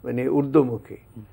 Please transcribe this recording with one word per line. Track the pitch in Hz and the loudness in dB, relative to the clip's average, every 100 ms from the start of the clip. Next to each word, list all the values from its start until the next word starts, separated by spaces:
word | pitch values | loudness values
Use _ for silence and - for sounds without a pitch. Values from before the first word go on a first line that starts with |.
মানে, | 123 120 131 | -6 -2 0
ঊর্ধ্বমুখী। | 143 139 147 127 113 - - - 113 104 | 0 2 4 2 -2 -10 -20 -18 -20 -20